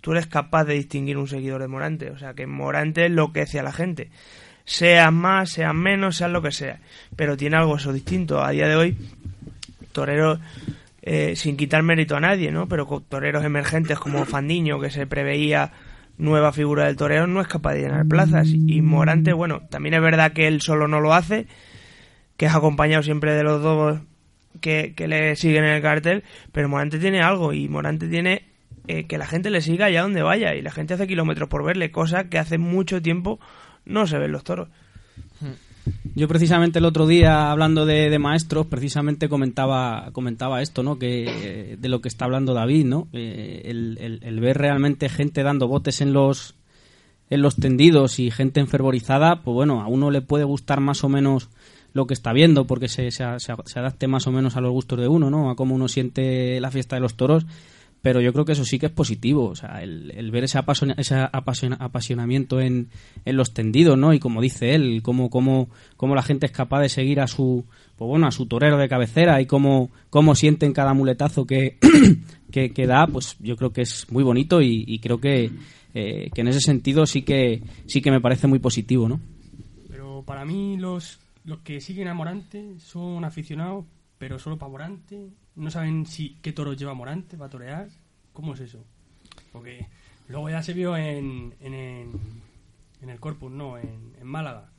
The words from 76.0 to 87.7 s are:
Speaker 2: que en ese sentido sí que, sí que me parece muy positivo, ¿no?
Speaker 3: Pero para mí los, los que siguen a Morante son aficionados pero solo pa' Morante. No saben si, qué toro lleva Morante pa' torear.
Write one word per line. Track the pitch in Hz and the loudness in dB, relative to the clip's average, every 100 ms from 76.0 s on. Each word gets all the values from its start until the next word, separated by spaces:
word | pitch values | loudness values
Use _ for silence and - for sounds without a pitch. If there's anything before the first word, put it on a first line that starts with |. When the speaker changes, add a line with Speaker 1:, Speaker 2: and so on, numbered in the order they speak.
| 104 104 - | -8 -8 -8
Speaker 2:
que | - | -4
en | 117 | -2
ese | 139 | 0
sentido | 131 135 135 139 156 | 2 0 2 2 2
sí | 143 | 0
que, | 131 139 123 113 113 - - | -2 0 0 -2 -8 -18 -4
sí | 143 | 0
que | 139 | 2
me | 131 | 2
parece | 120 127 143 | 2 2 2
muy | 135 | 2
positivo, | 131 113 110 127 113 | 0 -4 -2 0 0
¿no? | 151 - - - - - - - | -4 -8 -20 -20 -20 -20 -20 -20
Speaker 3:
Pero | 135 135 135 | -18 -16 -16
para | 135 139 143 | -14 -12 -10
mí | 190 196 196 | -8 -6 -6
los, | 185 180 165 - _ _ | -8 -8 -12 -20 _ _
los | 160 156 | -18 -18
que | - 143 | -14 -16
siguen | 139 190 180 | -14 -12 -10
a | |
Morante | 175 160 190 180 208 208 180 | -8 -10 -10 -14 -18 -18 -20
son | _ 175 175 175 165 | _ -14 -10 -10 -10
aficionados | 160 151 156 170 196 - _ _ _ | -12 -14 -10 -10 -10 -16 _ _ _
pero | 131 131 | -16 -14
solo | 151 156 | -12 -14
pa' | 143 | -14
Morante. | 135 160 196 _ 202 196 196 _ - | -16 -16 -18 _ -20 -20 _ _ -14
No | 156 | -12
saben | 165 160 160 156 | -8 -6 -6 -8
si, | - 147 - | -12 -14 -12
qué | 156 | -14
toro | 151 143 | -10 -10
lleva | 135 139 | -10 -12
Morante | 127 123 165 180 170 | -12 -12 -14 -14 -20
pa' | 139 | -20
torear. | 131 123 | -18 -16